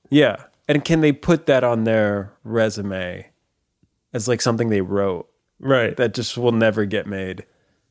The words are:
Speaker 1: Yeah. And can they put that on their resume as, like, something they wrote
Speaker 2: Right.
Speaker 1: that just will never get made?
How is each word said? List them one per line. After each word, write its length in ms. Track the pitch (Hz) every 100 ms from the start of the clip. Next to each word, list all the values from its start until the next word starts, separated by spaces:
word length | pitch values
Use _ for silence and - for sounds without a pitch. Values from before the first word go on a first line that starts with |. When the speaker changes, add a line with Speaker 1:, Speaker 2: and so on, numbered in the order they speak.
| _
Speaker 1:
Yeah. 280 | 143 131 98 - _ -
And 160 | 147
can 180 | 143 165
they 100 | 151
put 340 | 139 - 160 -
that 180 | 131
on 200 | 123 117
their 500 | 110 110 104 101 98 _
resume 840 | 110 113 110 104 98 92 90 92 - _ _ _ _ _ _ _ _
as, 140 | 120 110
like, 140 | 117
something 280 | 123 117 117
they 120 | 104
wrote 460 | 92 101 98 90 - _ _ _
Speaker 2:
Right. 360 | 135 131 113 -
Speaker 1:
that 180 | 120 127
just 200 | 113 -
will 120 | 120
never 340 | 113 113 107 101
get 200 | 104 98
made? 360 | 98 92 90 - _ _ _ _